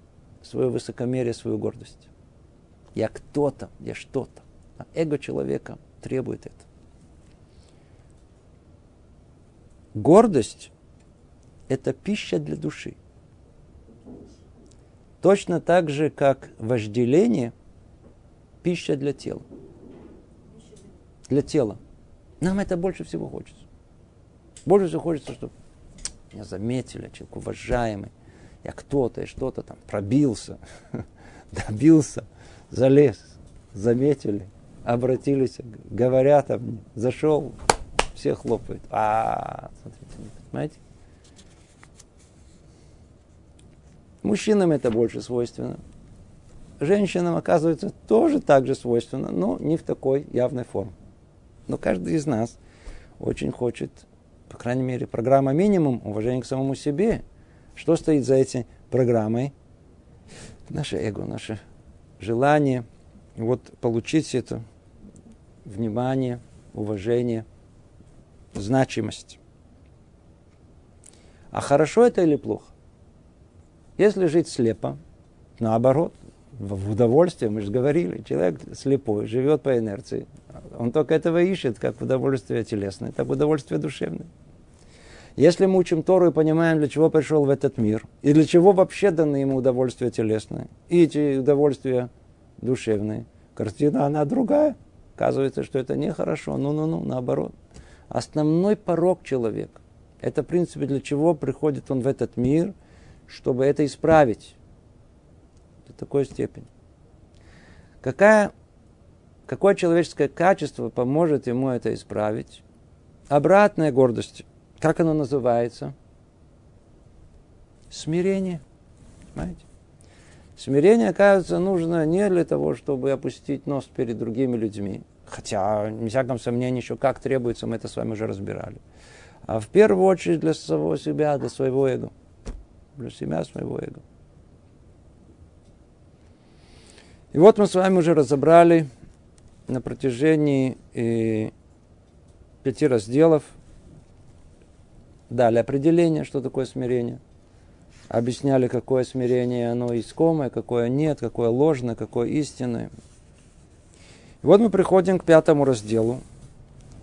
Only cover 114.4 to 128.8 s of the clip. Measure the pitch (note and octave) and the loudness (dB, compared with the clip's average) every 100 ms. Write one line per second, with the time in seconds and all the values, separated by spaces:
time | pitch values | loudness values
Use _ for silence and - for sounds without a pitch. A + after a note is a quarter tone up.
114.4 | - - _ - D#3 E3 E3 D#3 B2+ C#3 | -20 -20 _ -4 -2 2 0 0 -2 -2
115.4 | A#2+ A#2+ A#2+ - C#3+ C#3 _ - _ _ | 0 0 0 -6 -14 -14 _ -20 _ _
116.4 | - - - - _ - - - - - | -20 -20 -20 -20 _ -20 -20 -20 -20 -20
117.4 | - - - - - - D3+ E3+ F#3 F#3+ | -20 -20 -20 -20 -20 -12 -4 -2 0 -2
118.4 | F#3+ E3+ - _ - - - - - - | -4 -8 -12 _ -20 -20 -20 -20 -18 -10
119.4 | F3 E3+ - - - - - - - - | -10 -12 -20 -20 -20 -20 -20 -20 -20 -20
120.4 | - - - C#3+ F3+ A#3 G#3+ D#3+ G3+ G3 | -20 -14 -2 4 6 6 4 4 6 4
121.4 | E3 F3 F#3 F#3 E3 E3+ D#3 F3+ G#3 F3+ | 2 -2 0 0 0 0 0 2 2 0
122.4 | D#3 D3 D3+ C3 - C3 C3+ C3+ C3+ - | 0 -2 -2 -4 -4 -4 -2 -2 -4 -10
123.4 | - C3+ C#3+ C#3 - - A#2+ A2+ A2+ A2+ | -8 -8 -4 -6 -6 -6 -4 -4 -6 -2
124.4 | C3 A#2 G#2+ G2+ G2 - - _ - - | -2 0 -4 -4 -8 -10 -16 _ -20 -14
125.4 | - G#2 G2 G#2+ G#2+ A2 A2+ B2+ B2+ A#2+ | -6 -2 0 0 -2 -6 -4 -2 -2 -4
126.4 | B2 A#2+ B2+ B2+ - A2+ C3 B2 C3+ C3 | -4 -2 -2 -4 -6 -4 -2 -2 -4 -2
127.4 | A#2 A#2 A#2 A2+ A2 - A2+ G#2+ A2 G2 | -2 -6 -6 -8 -8 -8 -6 -6 -6 -6
128.4 | G2+ G2+ - - | -8 -10 -12 -16